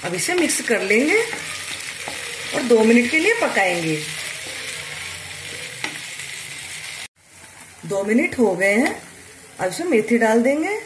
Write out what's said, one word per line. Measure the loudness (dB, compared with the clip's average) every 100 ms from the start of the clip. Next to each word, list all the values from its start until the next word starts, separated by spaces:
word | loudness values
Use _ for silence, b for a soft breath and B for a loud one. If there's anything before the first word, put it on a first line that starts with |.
अब | -4
इसे | -2 0
मिक्स | 2 2 0
कर | 2 0
लेंगे | 4 2 4 2 2 -4 -8 -10 -10 -10 -10 -10 -10 -10 -10 -10 -6 -4
और |
दो | 4 6
मिनट | 8 6 6
के | 2
लिए | 2
पकाएंगे। | 2 2 2 2 0 -2 -2 -4 -8 -8 -10 -10 -10 -10 -10 -10 -10 -10 -12 -12 -12 -12 -12 -12 -10 -10 -8 -12 -12 -10 -10 -12 -12 -12 -12 -12 -12 -14 _ _ -20 -20 -20 -20 -16 -6
दो | -4
मिनट | 2 2 2 2
हो | 2 4
गए | 4
हैं, | 4 2 -2 -12 -20 -20 -20 -20 -6
अब | -4
इसमें | -2 2
मेथी | 2 4 4
डाल | 4 4
देंगे | 4 2 0 -4